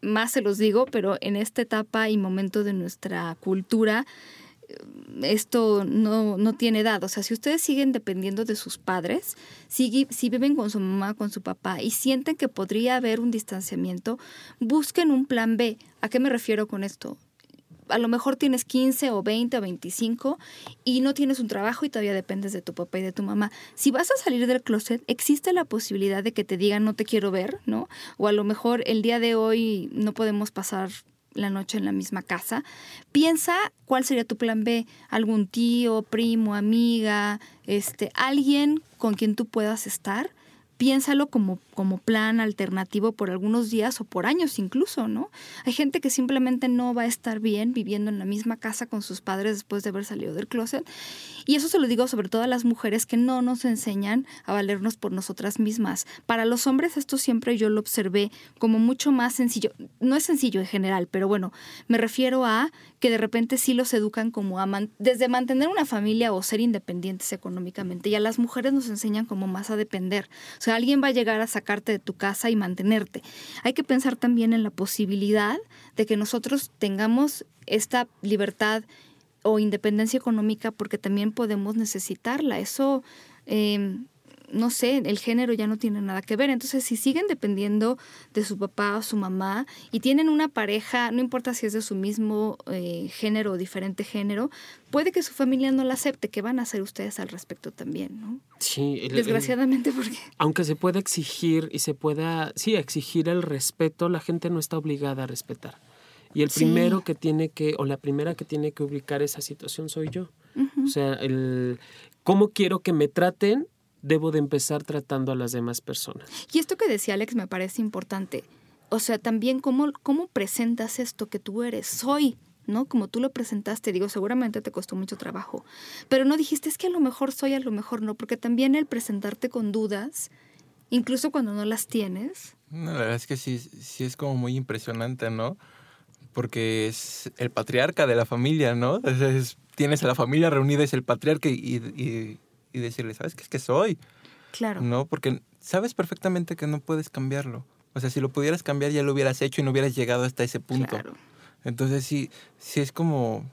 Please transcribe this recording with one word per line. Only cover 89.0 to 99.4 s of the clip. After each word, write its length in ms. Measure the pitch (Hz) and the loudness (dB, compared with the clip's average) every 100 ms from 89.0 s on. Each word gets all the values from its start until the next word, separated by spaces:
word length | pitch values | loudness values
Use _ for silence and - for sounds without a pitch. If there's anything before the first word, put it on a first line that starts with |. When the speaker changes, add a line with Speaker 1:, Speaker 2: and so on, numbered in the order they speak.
Speaker 1:
su 140 | 220 214 | -2 -2
mamá 500 | 190 185 190 202 277 - - | -2 -2 -2 -4 -6 -10 -6
y 80 | 233 | -2
tienen 280 | 254 277 320 | 4 4 6
una 200 | 302 311 | 4 2
pareja, 600 | 269 208 208 214 254 240 | 0 -2 -2 0 0 0
no 100 | 233 | 0
importa 340 | 254 254 247 | 0 -2 -4
si 100 | 240 220 | -4 -2
es 60 | |
de 80 | 214 | -4
su 140 | 214 | -4
mismo, 640 | 196 196 208 214 214 214 - - | -4 -2 0 0 0 -2 -4 -8
eh, 380 | 185 175 170 185 | -6 -6 -6 -8
género 420 | - 220 214 208 | -4 -2 0 0
o 40 | 185 | -2
diferente 480 | 190 196 190 190 | -4 -6 -6 -6
género, 460 | 202 214 202 202 262 - - - _ | -6 -4 -4 -2 -4 -6 -20 -20 _
puede 200 | 285 320 | 0 2
que 120 | 359 | 0
su 100 | 320 | -4
familia 400 | - 262 262 269 | 0 0 2 2
no 120 | 269 | 2
la 100 | 262 | 2
acepte. 340 | 262 285 269 202 | 0 -2 -2 -6
¿Qué 140 | - | -4
van 160 | 208 254 | -2 -2
a 40 | |
hacer 200 | 233 214 | -2 -4
ustedes 360 | 196 - 196 208 | -6 -6 -8 -8
al 100 | 185 | -10
respecto 420 | 180 - - - | -12 -14 -14 -14
también, 500 | - - 165 185 220 | -12 -10 -8 -8 -10
no? 200 | 214 254 _ _ | -10 -12 _ _
Speaker 2:
Sí, 400 | - - 143 135 | -6 -2 -2 -2
el, 120 | 123 | -2
el 40 | 131 | 0
Speaker 1:
Desgraciadamente, 760 | 220 226 | 2 0